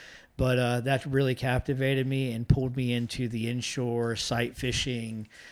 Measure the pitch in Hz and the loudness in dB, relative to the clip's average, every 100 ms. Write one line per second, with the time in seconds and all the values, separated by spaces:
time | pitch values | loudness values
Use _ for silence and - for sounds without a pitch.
0 | - - - - 127 123 120 123 123 131 | -20 -20 -14 0 2 4 2 0 0 0
1 | 143 135 135 123 131 123 - 131 135 135 | 2 2 2 2 2 0 0 0 2 2
2 | 131 135 131 113 117 139 131 131 123 120 | 2 0 0 -2 2 2 2 0 0 0
3 | 117 - 120 117 117 123 - - 120 117 | -2 -2 -4 -2 -2 -2 -4 -2 -2 0
4 | 117 110 - 117 120 - 127 - 135 120 | 0 -2 -2 0 0 -2 -2 -2 -2 -4
5 | 113 110 107 - - | -6 -8 -10 -16 -20